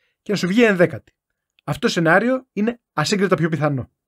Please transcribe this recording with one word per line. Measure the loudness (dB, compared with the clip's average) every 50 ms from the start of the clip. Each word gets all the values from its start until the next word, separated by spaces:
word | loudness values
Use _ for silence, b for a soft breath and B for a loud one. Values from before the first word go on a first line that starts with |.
| _ _ _ _
και | _ -6
να | -4
σου | -2 -2
βγει | 0 2 4
η | 4
ενδέκατη. | 4 4 4 2 0 0 -4 -14 _ _ _ _ _ _ _ _ _ _ _ _
Αυτό | -8 -6 -2 -2
το | -2 0
σενάριο | 0 2 2 4 2 2 0 -2 -4 -6 _ -6
είναι | -4 -4 -4 -4 -8 _ _ -6
ασύγκριτα | -4 -2 -2 0 0 0 0 0
πιο | 0 0 -2
πιθανό. | -2 -2 -2 -2 -2 -4 -6 -10 _ _ _